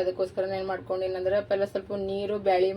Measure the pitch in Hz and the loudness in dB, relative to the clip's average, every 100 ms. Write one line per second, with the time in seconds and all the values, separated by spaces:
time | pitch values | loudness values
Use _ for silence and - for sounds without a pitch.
0 | 185 185 185 196 190 190 190 185 - 185 | 2 0 -2 -2 -2 -2 -4 -4 -4 -2
1 | 185 185 185 202 202 196 196 196 196 202 | -2 -2 0 2 2 0 0 -2 -4 -4
2 | 190 196 202 208 196 180 190 | -4 -4 -2 0 4 4 4